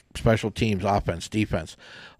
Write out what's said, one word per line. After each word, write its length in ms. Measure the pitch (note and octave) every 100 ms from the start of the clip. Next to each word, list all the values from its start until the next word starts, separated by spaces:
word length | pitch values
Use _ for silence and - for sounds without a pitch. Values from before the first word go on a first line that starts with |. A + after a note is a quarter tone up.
| _ -
special 340 | - A2 A2
teams, 320 | - A2+ G2
offense, 440 | G2 G2+ - E2+ -
defense. 500 | A2 G#2+ F#2+ D#2 - - - - -